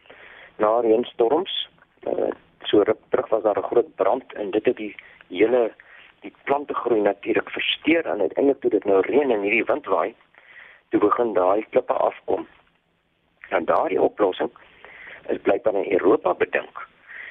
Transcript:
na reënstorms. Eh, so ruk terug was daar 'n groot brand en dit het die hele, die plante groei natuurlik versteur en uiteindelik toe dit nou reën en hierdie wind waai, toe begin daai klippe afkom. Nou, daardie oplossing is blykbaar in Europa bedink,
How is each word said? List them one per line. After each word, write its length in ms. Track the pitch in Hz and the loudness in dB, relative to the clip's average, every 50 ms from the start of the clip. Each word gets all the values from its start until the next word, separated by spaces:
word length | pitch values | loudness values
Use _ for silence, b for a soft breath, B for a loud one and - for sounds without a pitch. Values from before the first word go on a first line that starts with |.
| B B B B B B B B B B B B | B B B B B B B B B B B B
na 220 | 107 107 113 120 | 0 2 2 2
reënstorms. 880 | 117 113 110 113 120 - - - 117 113 139 165 190 - - - - - _ _ _ _ _ _ - | 4 4 4 2 2 -2 0 0 2 2 2 0 -2 -4 -6 -8 -8 -10 _ _ _ _ _ _ -8
Eh, 240 | - - - 107 107 - - _ _ _ - - - | -6 -4 -2 -2 -4 -4 -8 _ _ _ -18 -6 0
so 120 | - 107 | 2 2
ruk 160 | 98 - 110 - _ _ | 4 2 0 -4 _ _
terug 200 | - - - - | -4 -4 -2 0
was 140 | 113 110 | 0 0
daar 160 | 101 104 101 98 | 2 0 0 0
'n 120 | 92 - | -2 0
groot 240 | 117 120 107 - - | 2 0 0 0 0
brand 380 | - 95 98 113 131 - - | -2 0 0 0 -2 -4 -8
en 180 | - 113 104 98 | -10 -8 -6 -4
dit 140 | 90 107 - | -2 -2 0
het 120 | 123 120 | 0 -2
die 180 | - 107 101 - - B B B B B - | -2 -6 -12 -12 -16 B B B B B -6
hele, 440 | 90 90 107 113 123 123 117 104 - - B B B B B B B B | 0 2 2 4 4 2 0 0 -4 -10 B B B B B B B B
die 120 | - 101 - _ - | -20 -20 -18 _ -4
plante 300 | - 139 143 147 - 143 | -2 -2 -2 -2 -6 -6
groei 260 | - - 117 117 107 | -4 -2 0 2 2
natuurlik 500 | 101 101 98 - - - 101 101 - - | 2 2 0 -2 -2 -2 -2 -2 -2 -4
versteur 560 | - - - - - - - 151 165 170 - | -8 -6 -4 -4 -4 -2 0 0 0 0 0
en 140 | - - 104 | -2 -4 -2
uiteindelik 400 | 95 - - - 127 143 135 - | -2 -2 0 0 2 2 2 0
toe 100 | - 120 | 0 0
dit 140 | 110 98 - | 0 0 2
nou 160 | 101 98 95 | 2 2 2
reën 300 | 90 - 98 135 147 131 | 2 2 2 2 2 2
en 100 | 117 104 | 0 0
hierdie 240 | 98 101 113 113 95 | 0 0 0 0 0
wind 220 | - 117 147 - | 0 -2 -2 -2
waai, 280 | 101 95 82 85 95 - _ _ _ B B B B B B B B B B B B | -2 -2 -2 -2 -2 -6 _ _ _ B B B B B B B B B B B B
toe 120 | - 104 | 0 2
begin 320 | 104 104 - - 120 113 | 2 2 2 2 0 0
daai 340 | 98 92 90 92 98 110 113 - | 0 2 2 2 2 0 0 0
klippe 220 | - - - - | 0 0 0 0
afkom. 540 | 131 - - 110 - - - - 95 - - - _ _ _ _ _ _ _ _ _ _ _ _ _ _ _ _ _ _ - - | 0 0 0 -2 -2 -4 -6 -4 -4 -4 -4 -8 _ _ _ _ _ _ _ _ _ _ _ _ _ _ _ _ _ _ -10 -4
Nou, 140 | 95 90 80 | -4 -2 0
daardie 380 | 76 80 95 139 160 - - | 0 0 0 0 0 0 0
oplossing 480 | - 135 - - 104 92 90 - - - - B B B B B B B B B B B B B B - | 0 0 0 0 0 0 0 -2 -6 -6 -8 B B B B B B B B B B B B B B -8
is 120 | 98 - | -6 -4
blykbaar 320 | - 98 101 98 - 110 98 | 0 0 0 0 0 -2 -2
in 180 | 98 87 - | -2 -2 0
Europa 420 | 98 87 78 92 127 - - 185 175 | 0 2 2 2 2 2 2 -2 -2
bedink, 540 | - - - - 69 - - - - - - B B B B B B B B | -2 -2 -2 -4 -4 -6 -8 -14 -18 -18 -18 B B B B B B B B